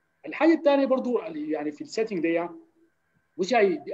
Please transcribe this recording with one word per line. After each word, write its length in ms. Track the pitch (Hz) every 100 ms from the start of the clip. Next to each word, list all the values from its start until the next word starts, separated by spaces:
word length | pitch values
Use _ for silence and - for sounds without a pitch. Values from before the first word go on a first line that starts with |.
| _ _ -
الحاجه 280 | - 311
الثانيه 320 | 330 285 277 262
برضو 340 | 254 220 226
يعني 520 | 165 151 151 151 147
في 100 | 147
السيتنج 420 | 147 - 220 190
ده، 260 | 165 165 170 - - _ _ _ _ _ _ -
which 60 | 185
I 320 | 240 196 156 -